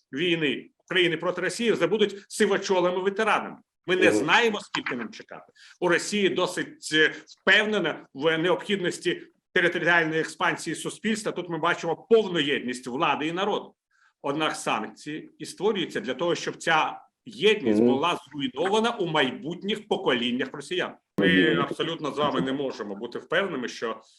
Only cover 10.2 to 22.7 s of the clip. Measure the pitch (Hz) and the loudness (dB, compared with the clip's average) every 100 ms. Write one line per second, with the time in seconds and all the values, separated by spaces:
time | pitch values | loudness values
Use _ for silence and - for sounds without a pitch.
10.2 | 151 - 175 147 165 160 160 - 214 214 | -4 -2 -2 -2 -6 -8 -8 -4 -2 -2
11.2 | 175 160 175 165 170 170 165 151 - 226 | -4 -6 -6 -2 0 0 -2 -4 4 4
12.2 | 190 175 143 127 120 123 131 127 160 127 | 4 0 0 0 -4 -8 -6 -2 0 0
13.2 | 151 175 208 160 - _ _ _ _ _ | -2 -2 -2 -4 -6 _ _ _ _ _
14.2 | 143 147 156 - 165 120 107 - 151 156 | -4 -2 -2 -2 -2 -2 -4 -12 -12 -12
15.2 | - - 151 - 196 208 139 - 107 - | -14 -14 -14 -4 -2 0 -4 -6 -6 -4
16.2 | 175 160 - - - 160 139 - - _ | -2 -2 -4 -4 0 2 0 -4 -16 _
17.2 | - 110 196 214 226 208 120 135 170 - | -18 0 2 2 2 4 4 4 0 -2
18.2 | - 147 135 127 185 220 226 233 170 156 | -6 -8 -6 -2 0 2 0 -2 -2 0
19.2 | 135 104 131 170 196 214 - 180 160 123 | 0 -2 -8 -6 -4 -4 -2 -2 0 0
20.2 | 120 123 127 151 139 180 117 - _ - | 0 -2 -4 -8 -8 -4 -6 -8 _ 2
21.2 | 160 160 160 - - - 151 160 151 120 | 4 6 4 2 0 -2 -4 -4 -6 -2
22.2 | 147 127 131 135 135 | 0 0 -2 -2 -4